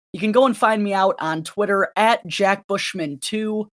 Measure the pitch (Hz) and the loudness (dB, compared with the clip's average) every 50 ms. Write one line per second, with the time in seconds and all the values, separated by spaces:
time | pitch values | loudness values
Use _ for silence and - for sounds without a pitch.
0 | _ _ - 160 196 214 208 247 269 262 220 - 254 269 277 208 208 202 196 196 | _ _ -8 -4 -2 2 4 4 4 4 4 2 2 2 2 2 0 0 2 2
1 | 190 196 - - 151 160 160 165 160 - - 202 202 196 202 196 190 - - 196 | 2 2 2 0 -4 -4 -4 -4 -6 -8 -2 -2 0 0 2 0 0 -2 0 2
2 | 214 226 240 - - 170 156 - 196 190 196 196 - - 196 196 - - - 185 | 2 2 2 0 -2 -8 -4 0 0 0 0 -2 -2 -6 -4 -4 -4 -6 -6 -6
3 | 160 147 143 139 - - - 214 220 214 214 214 208 - _ | -6 -6 -8 -8 -8 -6 -4 -4 -4 -2 -4 -4 -6 -6 _